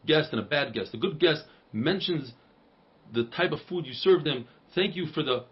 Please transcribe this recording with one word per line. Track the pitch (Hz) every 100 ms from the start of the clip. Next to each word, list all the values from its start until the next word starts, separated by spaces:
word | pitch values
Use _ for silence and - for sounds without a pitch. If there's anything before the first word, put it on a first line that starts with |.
| -
guest | 151 147
and | 113
a |
bad | 107 147 131
guest. | 110 95
A | 113
good | 185 151
guest | 170 147 - - _
mentions | 107 139 196 - 165 127 - _ _ _ _ _ _ -
the | 113
type | 117 - 175
of | 147 -
food | 180
you | 131
serve | 120 190 180
them. | 151 127 117 - _
"Thank | 170 202 170
you | 160
for | 160
the | 139 123 -